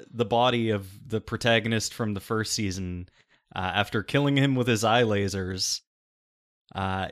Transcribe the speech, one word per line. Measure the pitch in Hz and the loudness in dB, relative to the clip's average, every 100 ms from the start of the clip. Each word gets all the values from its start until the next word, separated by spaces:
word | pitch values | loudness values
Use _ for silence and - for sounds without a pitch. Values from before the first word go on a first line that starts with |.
| - | -10
the | 113 113 | -4 0
body | 117 127 120 113 | 4 4 4 0
of | 104 95 95 - | -2 -4 -16 -6
the | 110 | -6
protagonist | - 113 120 117 113 113 - | -4 -2 2 2 2 -2 -2
from | - 110 | -4 -4
the | 101 | -4
first | - 110 107 | -4 -4 -2
season, | - 101 92 92 90 90 _ _ _ _ - | -2 -4 -4 -6 -8 -10 _ _ _ _ -8
uh, | |
after | 92 95 101 113 | -2 0 0 -2
killing | - 139 143 139 | 0 0 2 4
him | 139 127 | 4 2
with | 120 | 2
his | 110 | 2
eye | 110 117 | 4 4
lasers. | 117 104 98 95 92 92 - - _ _ _ _ _ _ _ _ _ | 4 2 0 -2 -6 -4 -4 -6 _ _ _ _ _ _ _ _ _
Uh, | - 95 95 95 | -6 -4 -4 -6